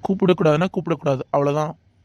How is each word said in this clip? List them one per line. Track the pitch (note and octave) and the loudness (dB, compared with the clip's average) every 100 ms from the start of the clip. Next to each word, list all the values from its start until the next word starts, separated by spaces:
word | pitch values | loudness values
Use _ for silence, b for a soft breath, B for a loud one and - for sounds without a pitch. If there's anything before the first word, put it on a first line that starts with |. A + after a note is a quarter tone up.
| - | -4
கூப்பிடக்கூடாதுன்னா | F#3+ F#3 F3+ E3 D3+ F#3 | 0 2 2 2 2 0
கூப்பிடக்கூடாது, | - E3 D#3 D3+ C3 - | -4 -4 -4 -2 -4 -2
அவ்வளவுதான். | C#3+ C#3+ D3 D3+ - _ _ | 0 0 0 -4 -10 _ _